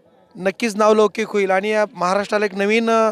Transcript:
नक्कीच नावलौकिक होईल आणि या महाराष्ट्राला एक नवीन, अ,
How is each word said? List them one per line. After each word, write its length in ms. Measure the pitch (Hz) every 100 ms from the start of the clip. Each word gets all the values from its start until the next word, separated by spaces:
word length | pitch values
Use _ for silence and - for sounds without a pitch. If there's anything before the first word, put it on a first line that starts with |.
| _ _ _ -
नक्कीच 400 | 190 - 233 202
नावलौकिक 520 | 214 220 214 - 208
होईल 240 | 208 190
आणि 180 | 190 208
या 160 | 214 208
महाराष्ट्राला 520 | 180 175 196 202 208 208
एक 100 | 190
नवीन, 340 | 202 226 226
अ, 220 | 226 220